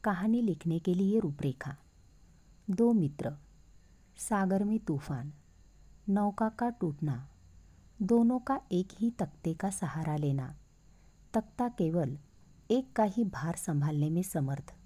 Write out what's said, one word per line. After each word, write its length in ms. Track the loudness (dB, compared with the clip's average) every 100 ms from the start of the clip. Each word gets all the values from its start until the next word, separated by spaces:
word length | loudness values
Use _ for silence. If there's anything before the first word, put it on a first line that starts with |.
कहानी 380 | -2 0 0 2
लिखने 360 | 2 0 0 0
के 160 | 0
लिए 260 | 2 2 2
रूपरेखा। 560 | 0 -2 -4 -4 -10 -12 -18 -20 -20 -20 -20 -20 -20 -14 -6
दो 220 | 2 4
मित्र, 440 | 4 2 -2 -8 -8 -18 -20 -20 -20 -20 -20 -20 -14
सागर 480 | -2 0 2 2
में 140 | 2 0
तूफान, 540 | 0 -2 -2 -6 -6 -12 -20 -20 -20 -20 -20 -10 0
नौका 400 | 2 2 0 -2
का 220 | 0 -4
टूटना, 580 | -2 -4 -2 -4 -4 -8 -20 -20 -20 -20 -20 -20 -4
दोनों 360 | 4 6 6 2
का 220 | -2 -4 -2
एक 160 | -2 -2
ही 180 | -2 -4
तख्ते 440 | -2 -6 -4 -6
का 160 | -2 -4
सहारा 460 | -4 -4 -4 -2 0
लेना। 400 | 0 -2 -4 -12 -20 -20 -20 -20 -20 -20 -4
तख्ता 340 | -4 -4 -4 -4
केवल 500 | 0 0 2 0 -4 -12 -20 -20 -20 0
एक 220 | 0 2
का 120 | 0
ही 200 | 2 2
भार 320 | -2 -2 -4 -4
संभालने 540 | -2 0 2 2 2
में 120 | 0
समर्थ। 520 | 0 -2 -2 -4 -8 -20